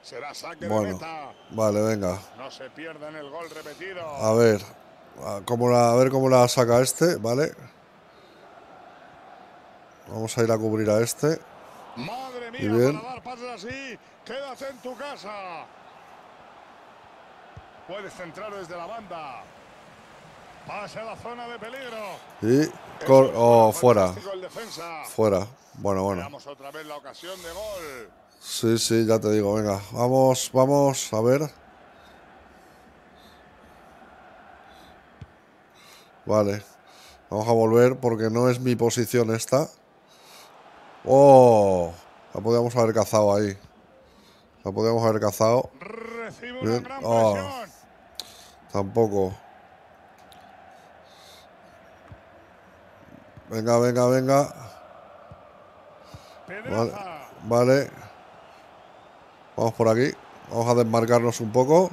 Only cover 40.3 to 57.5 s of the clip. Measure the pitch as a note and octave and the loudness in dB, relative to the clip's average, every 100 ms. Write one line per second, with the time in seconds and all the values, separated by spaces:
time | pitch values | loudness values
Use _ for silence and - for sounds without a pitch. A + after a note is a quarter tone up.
40.3 | - - - - - - - - C3+ C#3+ | -20 -20 -20 -20 -20 -20 -12 2 8 10
41.3 | C3 B2 A2 G2+ F#2 E2+ F2 - - - | 10 10 6 4 2 -2 -8 -20 -20 -14
42.3 | F#2+ G#2+ A#2 A#2+ A#2+ A2+ A2 G2+ A2 G#2 | -8 -2 0 0 0 2 2 2 2 4
43.3 | G2+ G#2 G2 - _ _ _ _ _ _ | 2 -2 -6 -18 _ _ _ _ _ _
44.3 | _ _ _ G2+ G2+ A2 A2+ A2+ G#2+ G#2+ | _ _ _ -8 -2 0 2 2 2 -2
45.3 | - A2 A#2+ - - - - - - A3 | 2 2 2 -2 -14 -18 -16 -14 -14 -14
46.3 | - - - G#2+ A#2+ - C4+ A2+ A#2 A2 | -14 -14 -6 -4 -4 -4 -10 -2 2 2
47.3 | G2 F#2+ F#2 A3 - _ _ _ - - | 0 -6 -12 -14 -20 _ _ _ -20 -20
48.3 | - - - - G2+ G2 A2 A2+ G2+ F#2 | -20 -20 -20 -8 -6 -2 0 0 0 -2
49.3 | G2 - - - - _ - - - - | -4 -20 -20 -20 -20 _ -20 -20 -20 -20
50.3 | - - - - - - - - - - | -20 -20 -20 -20 -20 -20 -20 -20 -20 -20
51.3 | - - - - - - - - - - | -20 -20 -20 -20 -20 -20 -20 -20 -20 -20
52.3 | - - - - - - - - - - | -20 -20 -20 -20 -20 -20 -20 -20 -20 -20
53.3 | - - A2 A2 A#2 B2 A#2+ B2 C3 C3 | -20 -8 -4 2 4 4 2 2 2 4
54.3 | C#3 C#3+ - A#2 - - - - - - | 2 2 -6 -20 -20 -20 -20 -20 -20 -20
55.3 | - - - - - - - - - - | -20 -20 -20 -20 -20 -20 -20 -20 -20 -20
56.3 | - - G3 - G2+ A#2 - - D#3 - | -20 -18 -14 -6 -2 -2 -6 -14 -16 -18
57.3 | - G#2+ | -16 0